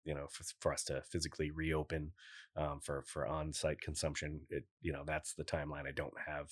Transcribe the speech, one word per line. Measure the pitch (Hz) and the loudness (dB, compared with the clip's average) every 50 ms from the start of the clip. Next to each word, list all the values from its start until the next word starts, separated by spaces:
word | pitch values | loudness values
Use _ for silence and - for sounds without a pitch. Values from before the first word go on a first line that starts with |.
| - | -2
you | 80 73 | -2 -2
know, | 71 71 73 | -2 -2 -4
for, | - - - - - - | -6 -8 -8 -8 -6 2
for | - 78 69 | 4 4 4
us | - - | 4 2
to | - 71 67 - - | 0 0 0 -2 0
physically | - 87 82 80 - - 78 76 | 0 0 0 0 0 0 0 0
reopen, | 76 78 80 80 78 78 76 - 82 78 76 78 - - - - - - - - - | 2 2 4 4 4 4 4 2 2 0 0 -2 -6 -10 -16 -16 -16 -16 -14 -6 0
um, | 78 76 73 71 69 | 2 2 2 2 -2
for, | - - 71 69 - | -2 -2 -2 -2 -2
for | - - 78 - | -2 -2 0 2
on-site | - 78 80 78 78 76 - - 78 76 - | 2 2 2 2 0 0 2 2 2 2 2
consumption. | - - 76 - - 78 71 - 78 73 76 73 - - | -2 -4 -2 2 2 2 0 0 -2 -2 -4 -4 -4 -2
It, | 85 71 - _ _ _ | -2 -2 -2 _ _ _
you | - 85 | -2 -2
know, | 71 71 71 | 0 0 0
that's | 76 78 78 - - | 0 0 0 0 -2
the | - - - | -4 -4 -2
timeline | - - 80 73 76 73 71 71 135 | 0 0 0 0 0 -2 -4 -4 -4
I | |
don't | 135 - - 139 - - - | -2 -2 -2 -4 -4 -6 -6
have | 151 147 147 143 - | -4 -2 -4 -4 -4